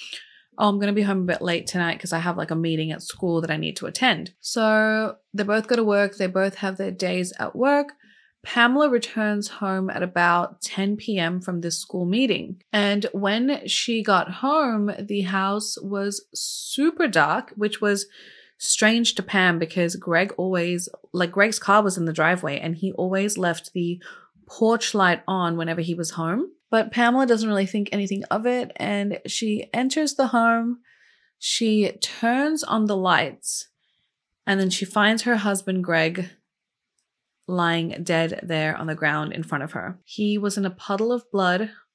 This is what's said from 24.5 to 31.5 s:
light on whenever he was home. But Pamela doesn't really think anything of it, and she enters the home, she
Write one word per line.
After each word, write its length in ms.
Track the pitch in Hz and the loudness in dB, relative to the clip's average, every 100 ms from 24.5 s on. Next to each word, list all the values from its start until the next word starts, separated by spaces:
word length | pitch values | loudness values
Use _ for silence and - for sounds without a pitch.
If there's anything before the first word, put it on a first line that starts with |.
| - 226 226 - | 0 2 2 0
light 280 | 208 185 170 - | 2 4 4 0
on 300 | 190 175 165 | -2 0 -2
whenever 240 | 165 170 | -2 -2
he 120 | 170 | -2
was 180 | 170 165 | -2 -4
home. 360 | 170 165 202 381 - - | -4 -2 -2 -4 -8 -2
But 200 | 226 220 | 0 0
Pamela 340 | 240 240 254 262 | 2 2 4 4
doesn't 220 | 220 220 | 2 2
really 180 | 202 190 | 0 0
think 240 | 214 202 | -2 -2
anything 320 | 202 196 196 - | -2 -2 -4 -2
of 200 | 214 233 | -2 0
it, 260 | 247 - - | 0 -2 -6
and 440 | - 202 202 208 - | -4 -2 -2 -4 -6
she 440 | - 226 208 - | -4 -2 -2 -4
enters 400 | - 262 311 294 | -2 0 0 0
the 140 | - 262 | 2 2
home, 520 | 240 226 233 233 240 _ _ _ _ _ _ | 4 4 4 0 -4 _ _ _ _ _ _
she 520 | - | -4